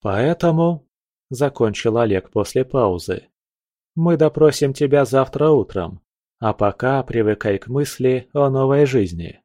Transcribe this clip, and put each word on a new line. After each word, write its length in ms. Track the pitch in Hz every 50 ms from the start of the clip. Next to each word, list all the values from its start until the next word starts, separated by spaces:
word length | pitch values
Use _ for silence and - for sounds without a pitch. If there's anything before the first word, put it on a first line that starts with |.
«Поэтому», — 880 | - 101 95 104 120 151 170 - - 170 160 165 165 170 170 151 _ _ _ _ _ _ _ _ _ _
закончил 720 | 135 117 143 139 - - 117 110 98 - - 117 110 117
Олег 320 | 120 110 101 92 - -
после 340 | _ 107 98 - - 127 131
паузы, — 640 | 127 - 135 117 98 90 87 - - 92 87 _ _ _ _ _ _ _ _ _ _ _ _ _ _ _
«мы 220 | 165 165 170 170
допросим 560 | 147 156 151 - 151 156 151 139 - 147 139 135
тебя 320 | - 147 135 143 143 139
завтра 440 | 107 131 135 131 - - 143 147 160
утром, 520 | 151 131 98 - - 98 85 85 95 90 _ _ _ _ _ _ _ _
а 140 | - 107 104
пока 480 | - 107 101 - - 127 127 135 135 127
привыкай 540 | - - 117 107 107 104 104 - 107 98
к 100 | 98 -
мысли 640 | 113 123 139 143 - - - 127 127 127 127 123 _ -
о 160 | 147 139 135
новой 360 | 135 135 135 135 139 143 147
жизни». 560 | 131 131 123 101 85 85 85 82 - - _